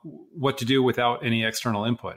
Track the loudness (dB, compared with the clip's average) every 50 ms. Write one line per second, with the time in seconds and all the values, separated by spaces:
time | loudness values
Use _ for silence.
0 | -18 -18 -18 -18 -20 -18 -6 -2 -2 -2 -2 -2 0 2 4 4 4 4 2 2
1 | 2 2 0 0 0 0 0 2 0 0 -2 -2 -2 -2 0 0 0 0 -2 -2
2 | -4 -10 -12